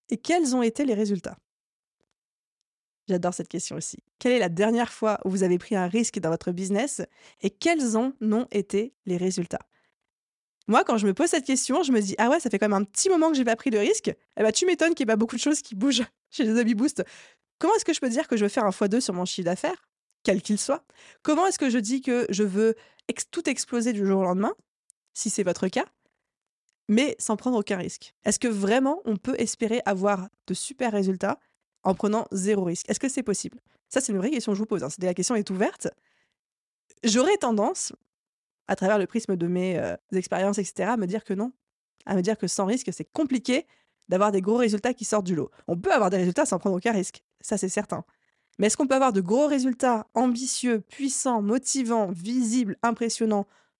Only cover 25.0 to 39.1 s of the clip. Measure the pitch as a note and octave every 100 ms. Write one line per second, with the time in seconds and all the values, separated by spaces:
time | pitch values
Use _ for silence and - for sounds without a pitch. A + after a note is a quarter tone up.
25 | _ - G#3+ - F3+ E3+ F#3+ B3+ E4 _
26 | _ _ _ _ _ _ _ _ - G#3
27 | C#4 - - G#3+ B3+ A#3 - F#3+ F3 -
28 | - _ - - B3 G#3 G3 B3 C4+ E4+
29 | A#3 G3+ - C4+ A3 - A3 A#3+ - F#3+
30 | G3 G3 F#3 _ - F#3 - C#4 B3 G#3
31 | F#3+ F#3 G3 - _ _ _ _ F#3+ F#3
32 | G#3 A3 - F#3+ F#3+ G3+ F3+ F3 - G#3+
33 | C4+ C#4 A3+ F#3+ C4+ - _ _ - -
34 | - G3 G3 C#4+ A3 G3 A3 G3 C#3 -
35 | F3+ F3+ F3+ A#3 - F#3 C4 - - -
36 | _ _ _ _ _ _ _ _ _ _
37 | A#3 A3 D4+ G4+ B3+ G#3+ A#3 F#4 - -
38 | _ _ _ _ _ _ - F#3+ G3 G#3+
39 | F3+